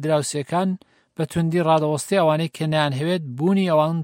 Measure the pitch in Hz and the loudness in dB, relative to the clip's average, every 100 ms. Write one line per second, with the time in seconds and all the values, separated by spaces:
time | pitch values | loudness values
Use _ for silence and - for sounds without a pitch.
0 | 147 156 139 147 139 170 190 185 _ _ | 0 0 0 -4 -2 -2 -2 -4 _ _
1 | _ - 160 170 165 170 160 160 151 151 | _ -8 -4 -2 0 2 2 2 2 -2
2 | - 196 160 151 160 - 160 156 147 131 | 0 2 2 2 -2 -4 -2 0 0 -2
3 | 156 180 147 123 165 196 185 156 151 165 | -2 -4 -4 -2 0 2 2 2 2 -2